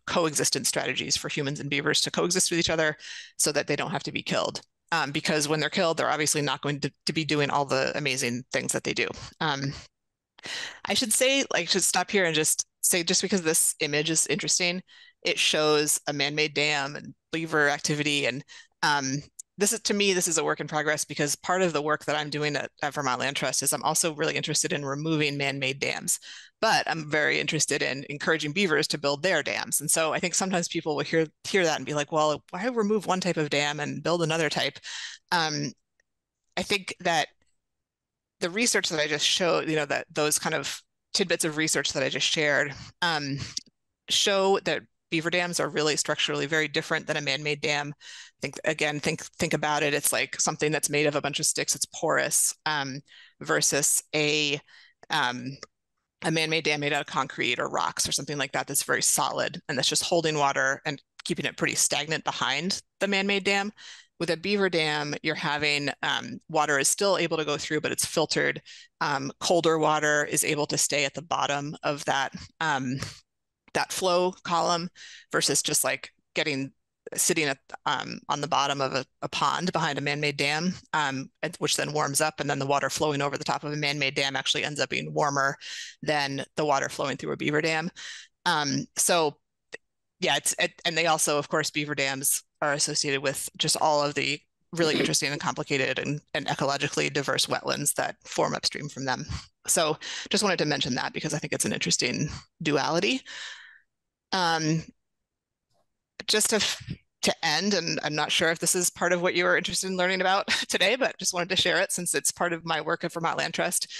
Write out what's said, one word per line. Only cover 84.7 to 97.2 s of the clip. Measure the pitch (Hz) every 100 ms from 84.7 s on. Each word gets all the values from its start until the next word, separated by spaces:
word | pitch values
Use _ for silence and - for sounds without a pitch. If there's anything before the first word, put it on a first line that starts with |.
| 143
up | 131
being | 127 147
warmer | 151 151 139 135 - - - - -
than | 139 151 139 139 135 -
the | 156
water | 139 135
flowing | - 143 120
through | 156
a | 143
beaver | 135 151
dam. | 160 160 165 - - - - _ 180
Um, | 160 147 139 - -
so, | - 180 156 139 _ _ _ - _ _ _ _
yeah, | 170 143
it's, | - -
it, | 175 - 170
and | 160
they | 165
also, | 160 - 147
of | 143
course, | 160 143
beaver | 151 147 143
dams | 135 131 - - - _
are | 151
associated | 143 151 147 147 139
with | 139 135 - -
just | 160 -
all | 156 147
of | 147 143
the | 135 143 _ _ _
really | 170 160 -
interesting | 143 151 147
and | 143
complicated | - 131 - 139 127 131
and, | - 147 -
and | 151 139
ecologically | - 139 139 143 - 147
diverse | 139